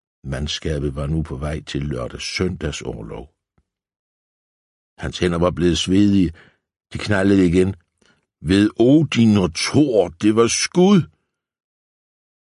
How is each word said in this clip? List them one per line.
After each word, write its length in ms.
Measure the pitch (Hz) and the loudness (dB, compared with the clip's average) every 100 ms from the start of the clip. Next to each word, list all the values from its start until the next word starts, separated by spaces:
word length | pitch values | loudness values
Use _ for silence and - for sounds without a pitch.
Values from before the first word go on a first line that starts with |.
| _ _ | _ _
Mandskabet 720 | 67 65 76 - - 73 71 67 | -10 -8 -8 -6 -6 -4 -4 -6
var 120 | 71 | -4
nu 140 | 80 | -4
på 140 | 78 67 | -4 -8
vej 260 | 76 78 | -8 -8
til 200 | - 69 | -8 -8
lørdag-søndagsorlov. 1500 | 73 64 60 - - - 92 90 78 73 - 57 55 - - _ _ _ _ _ _ _ _ _ _ _ _ _ _ _ _ - | -6 -8 -10 -10 -10 -4 -4 -4 -8 -8 -12 -12 -12 -14 -16 _ _ _ _ _ _ _ _ _ _ _ _ _ _ _ _ -12
Hans 220 | 69 - | -10 -4
hænder 180 | 90 85 | -2 0
var 140 | 87 | -2
blevet 260 | 69 87 80 | 0 0 0
svedige. 540 | - 95 104 98 85 - _ _ _ _ _ | 0 2 2 2 0 -4 _ _ _ _ _
De 40 | - | -10
knaldede 500 | - 101 98 98 90 | -4 0 2 4 4
igen. 280 | 90 95 92 _ _ _ _ _ _ | 2 0 -4 _ _ _ _ _ _
Ved 280 | 78 98 107 - | 0 2 2 2
Odin 580 | 120 151 147 120 113 104 | 4 4 2 2 4 4
og 160 | 90 | 2
Thor, 540 | 85 - 127 147 110 87 | -4 -2 0 2 2 0
det 280 | - 107 107 | 0 0 2
var 120 | 117 | 2
skud! 540 | - - 175 185 202 - _ _ _ _ _ _ _ _ _ _ _ _ _ | 0 -2 2 4 4 2 _ _ _ _ _ _ _ _ _ _ _ _ _